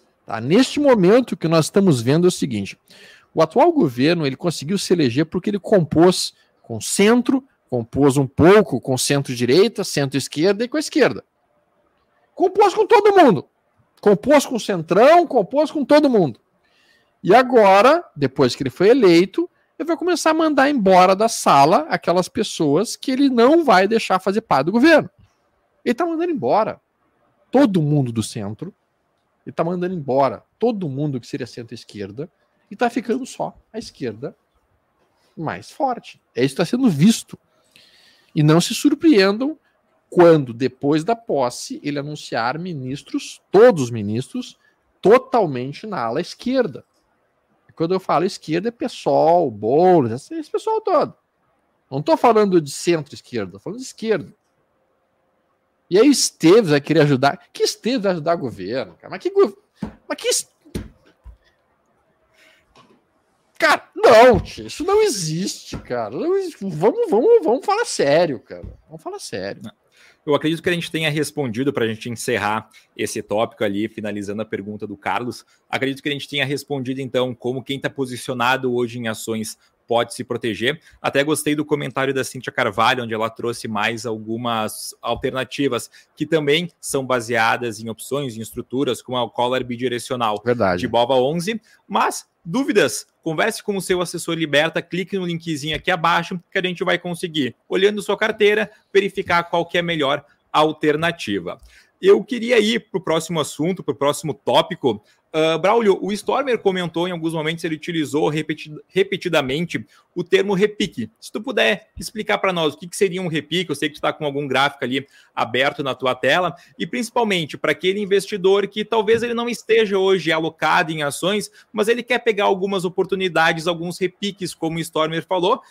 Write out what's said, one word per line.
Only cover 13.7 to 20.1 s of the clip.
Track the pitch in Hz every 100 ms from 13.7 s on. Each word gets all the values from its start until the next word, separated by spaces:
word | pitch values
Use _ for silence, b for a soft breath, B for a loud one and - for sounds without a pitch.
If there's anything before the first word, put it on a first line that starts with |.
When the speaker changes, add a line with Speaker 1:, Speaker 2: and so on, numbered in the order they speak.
| _ _ _
Speaker 1:
Compôs | - 202 233 285 -
com | 247
o |
Centrão, | - 190 156 185 254 349 339
compôs | 254 196 277 302
com | 320
todo | 269 294 294
mundo. | 233 156 104 _ _ _ _ _ _ _ _
E | 170
agora, | 220 254 247 202 196 240 320 - -
depois | 139 - 131 -
que |
ele | 135
foi | - 190
eleito, | 277 202 170 196 - 349 _ _ _
ele | 302
vai | 330
começar | 339